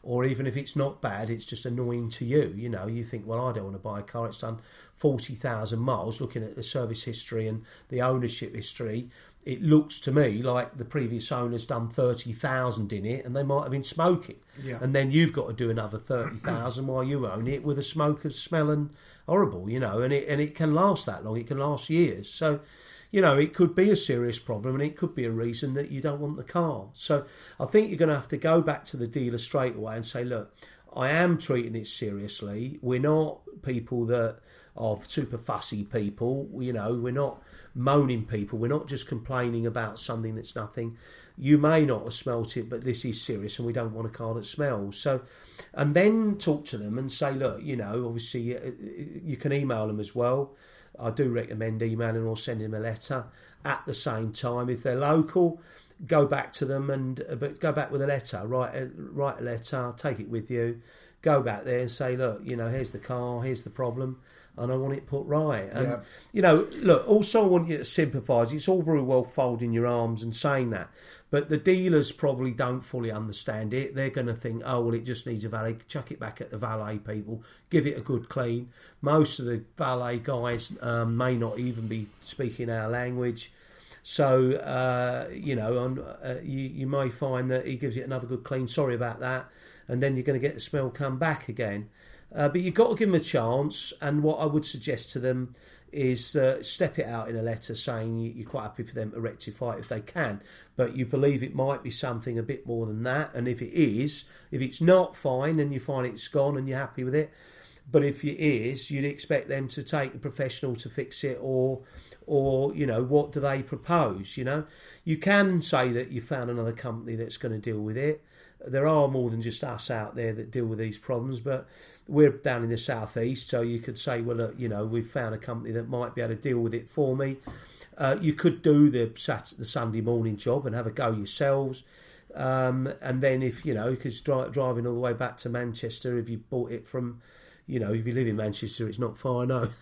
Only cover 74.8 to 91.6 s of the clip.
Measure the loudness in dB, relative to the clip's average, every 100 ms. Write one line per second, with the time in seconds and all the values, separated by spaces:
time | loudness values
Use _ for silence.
74.8 | 0 0 -4 -6 -6 -6 -4 -4 -4 -4
75.8 | -8 -10 -8 -10 -10 -10 -10 -6 -4 -4
76.8 | -4 -6 -6 -8 -6 -10 -10 -20 _ 2
77.8 | 4 -2 -2 -4 -2 -2 0 -2 -4 -18
78.8 | -20 _ 4 6 4 2 -4 -4 -6 -4
79.8 | -2 0 -2 -4 -2 -2 -2 -2 -6 -6
80.8 | -2 0 2 2 2 2 0 -2 -4 -4
81.8 | -4 -4 -6 -14 -16 -6 -6 -4 -4 -2
82.8 | -2 -2 -2 -2 -2 -2 -10 -16 -20 -20
83.8 | -20 -20 -6 2 6 6 6 2 -2 0
84.8 | 0 2 0 -2 -6 -6 -4 -2 0 0
85.8 | 0 -4 -8 -10 -8 -6 -6 -6 -6 -4
86.8 | -2 0 -2 -2 -2 0 0 0 -2 -4
87.8 | -4 -4 -4 -6 -4 -8 -4 -4 -2 0
88.8 | 0 0 -2 -4 -4 -4 -8 -20 -20 -20
89.8 | -6 0 0 2 0 0 0 -4 -4 -2
90.8 | -2 -2 -4 0 -2 -2 -6 -4